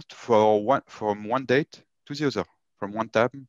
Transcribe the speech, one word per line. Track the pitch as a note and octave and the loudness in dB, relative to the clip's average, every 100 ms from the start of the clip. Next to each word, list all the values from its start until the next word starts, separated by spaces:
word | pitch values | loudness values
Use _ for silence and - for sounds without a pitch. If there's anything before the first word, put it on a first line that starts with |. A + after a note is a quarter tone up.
| - | -4
for | - - A2 G#2+ G#2+ | -14 2 4 6 2
one, | G#2 C3+ - | 2 -2 -2
from | - G#2+ G#2 G#2+ | -8 -4 -4 -4
one | B2+ B2+ | -6 0
date | C3 D#3+ - _ _ - | 0 0 -10 _ _ -16
to | C#3+ | -4
the | D3 | -4
other, | G#2+ F2 _ _ - | -2 -6 _ _ -12
from | G2+ | -10
one | G#2+ A2+ | -8 -2
time | A2+ B2 C#3 | 2 0 -2